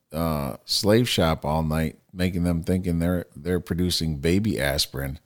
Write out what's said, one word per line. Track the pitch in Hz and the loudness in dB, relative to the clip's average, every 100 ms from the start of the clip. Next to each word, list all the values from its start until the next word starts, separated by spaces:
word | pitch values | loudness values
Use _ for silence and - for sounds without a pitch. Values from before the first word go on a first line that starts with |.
| _ | _
uh, | 76 82 76 69 52 | -4 -2 -2 -4 -8
slave | - - 98 110 123 | -6 -2 4 4 4
shop | - 82 80 | 2 2 2
all | 73 78 | 0 0
night, | 80 78 80 - _ | 0 0 -2 -4 _
making | 92 92 90 | -4 -2 0
them | 87 85 | 0 0
thinking | 82 92 90 85 | 0 0 0 0
they're, | 85 90 - - | 0 0 -4 -10
they're | 78 90 | -2 -2
producing | - 85 90 - 82 73 | -2 0 0 0 -2 0
baby | 80 92 110 60 | 2 2 2 0
aspirin. | 69 69 - 67 67 69 | 0 0 -2 -4 -8 -8